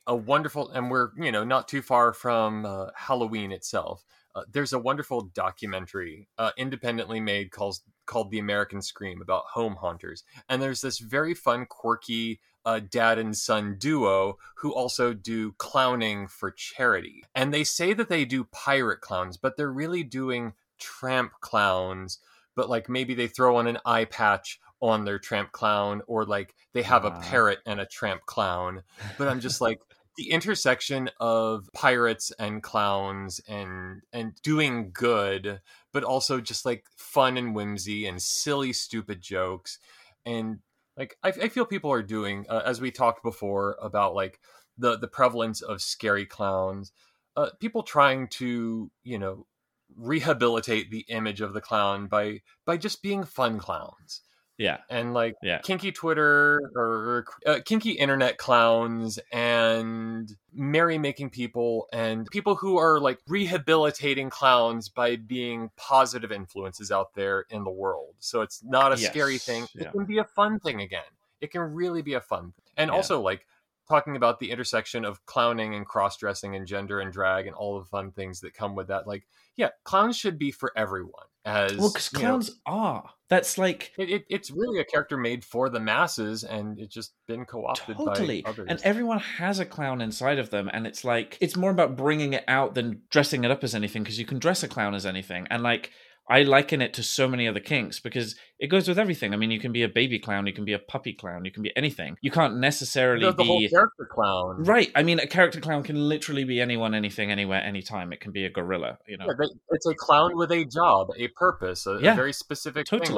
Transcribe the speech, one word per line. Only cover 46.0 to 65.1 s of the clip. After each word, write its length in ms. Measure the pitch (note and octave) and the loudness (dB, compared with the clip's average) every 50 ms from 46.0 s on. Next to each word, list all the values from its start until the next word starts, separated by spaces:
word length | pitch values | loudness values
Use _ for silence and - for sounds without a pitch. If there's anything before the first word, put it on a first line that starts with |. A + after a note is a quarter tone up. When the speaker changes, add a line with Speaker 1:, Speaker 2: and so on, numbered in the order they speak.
| - G#2+ G2+ G2+ G2+ | 0 2 2 2 0
Speaker 1:
clowns, 640 | - - - G#2 G2 F#2+ F#2+ F#2+ F#2+ F#2+ G2 G2 - _ _ _ _ _ _ _ _ - | -6 -6 -4 -2 0 0 0 0 -2 -4 -6 -10 -14 _ _ _ _ _ _ _ _ -2
uh, 140 | D3 D3 - - - | -2 -2 -2 -2 -6
people 240 | G#3+ A3+ - A3+ G#3+ | -8 -4 -4 -4 -6
trying 460 | - - D3+ C#3 C#3 C3 C3 C3 A#2 | 0 4 6 6 6 6 2 -2 -6
to, 640 | - - B2+ B2 A#2+ A#2 A#2 A2+ A2+ A2+ G#2+ - _ _ - | -8 -6 -4 -2 -2 -2 -2 -2 -4 -4 -6 -10 _ _ -14
you 160 | B2 B2 G2+ | -10 -8 -6
know, 280 | G2 F#2+ F#2+ - - _ _ _ _ _ _ _ _ _ C2+ | -4 -6 -6 -8 -14 _ _ _ _ _ _ _ _ _ -20
rehabilitate 920 | - A#2 A#2+ D#3 D#3+ - E3 D3 A#2 A#2+ A#2+ A#2 A2+ A2 A#2+ A2+ A2 F#2 F2+ | -12 -4 -2 -2 0 2 0 2 2 2 2 2 2 0 0 -2 -2 -2 -4
the 140 | G#2+ A2 - - | -8 -10 -8 -6
image 320 | A#2 A2+ A2 G#2+ G2+ G2+ | -4 -4 -4 -4 -4 -4
of 120 | G#2+ G2+ G2 | -6 -6 -6
the 80 | G#2+ | -8
clown 460 | - - A2+ G#2 G2+ G2+ G2 G2+ G2+ | -6 -2 0 2 2 2 0 -2 -4
by, 340 | G2 G#2+ G#2 G#2 G#2 G#2+ G#2+ _ _ _ _ - | 0 0 0 0 0 -4 -8 _ _ _ _ -4
by 120 | - E3+ | -2 -2
just 260 | E3+ E3 G#3+ - - - | -2 -2 -6 -6 -6 -4
being 220 | G3+ G3+ G3 F3+ | -4 -4 -4 -4
fun 340 | C#3+ - - B2+ A#2 A2+ G2+ | -6 -2 0 0 0 0 -2
clowns. 640 | F2 - F2 D2+ C#2+ - - _ _ - - - _ _ _ _ _ _ _ - | -4 -6 -6 -6 -6 -10 -16 _ _ -18 -18 -18 _ _ _ _ _ _ _ -2
Speaker 2:
Yeah. 200 | A2 F#2 D2 - - - | 0 0 0 -2 -6 -6
Speaker 1:
And, 240 | B2 A#2+ A#2 A#2+ A#2+ | -4 -4 -4 -2 0
like, 200 | A#2+ A#2 A#2 G#2 - - | 0 0 0 -2 -4 -2
Speaker 2:
Yeah. 200 | F#2+ F2 - - | -2 -2 -2 -2
Speaker 1:
kinky 300 | - F#3+ F3 F#3+ G3 - | -4 -4 -2 -4 -6 -6
Twitter 680 | - - D#3+ D#3+ D3+ D3+ D3 D3 D3 D3 D3 D3 D3 C#3+ C3 - | -4 -2 0 2 4 4 6 6 6 6 6 6 4 2 -2 -2
or, 500 | B2+ A#2 A2+ A2+ A2 A2 A#2+ A#2+ A#2+ A#2 - - - - | -2 0 0 0 -2 -2 0 -2 -2 -2 -4 -12 -4 2
uh, 140 | D3+ D3+ - - | 2 2 2 2
kinky 280 | - A3 A3 A3 A3+ E3+ | 0 0 0 2 0 0
internet 460 | - C#3+ C#3 C#3 C3+ B2+ B2 A2 - | 2 2 2 4 4 4 2 2 0
clowns 800 | - - B2 A#2 A#2 A#2 A2+ A#2 A#2 A#2 A#2 A2+ A2+ A2+ G#2+ A2+ - - A#2+ | 2 4 6 8 8 8 6 4 4 0 -2 -4 -4 -4 -6 -8 -10 -6 -2
and 1000 | A#2+ A#2+ A#2+ A#2 A#2 A2+ A2+ A2+ A2+ A2+ A2+ A2+ A2+ A2+ A2+ A2+ A2+ A2+ G#2+ G#2 - _ _ - | 0 2 4 4 6 6 4 4 2 0 -4 -6 -6 -6 -6 -6 -6 -8 -10 -14 -20 _ _ -8
merrymaking 800 | - C#3 C#3 D3 D#3+ E3+ E3+ D#3+ D#3 D3 C#3 C#3 - C#3+ B2+ | -4 -2 2 4 4 4 4 2 2 0 -2 -2 -4 -8 -10
people 580 | - B2+ A#2+ A2+ - A#2+ A#2 A#2 A#2 A2 G#2 - - | -6 -6 -6 -4 -2 -2 0 0 0 -2 -2 -4 -4
and 340 | A#2 A2+ A2 A2 A2+ A2+ G2+ | -2 -2 -2 -2 -2 -4 -4
people 240 | - G3+ F#3 G#3 G3 | -4 -2 2 2 0
who 200 | - - G3 F#3 E3+ | 2 2 2 4 6
are, 220 | D#3+ E3 D#3 D3 | 6 6 6 6
like, 200 | C#3+ C3 B2+ - _ - | 6 2 2 0 _ -4
rehabilitating 1040 | E3 G3+ G3+ E3+ F3+ F3 C#3 D#3+ D#3+ D#3+ D3+ D3+ D3 - C#3+ D3 C3+ C3+ C3+ C3 | -2 0 0 0 0 0 4 6 6 6 6 4 2 0 0 0 0 0 -2 -4
clowns 580 | - - C#3+ C3 B2+ B2 A#2 A#2 A#2 A2+ A2 - | -4 2 6 8 8 8 6 4 2 -2 -6 -6
by 260 | - B2 A#2+ A#2+ | -2 0 2 2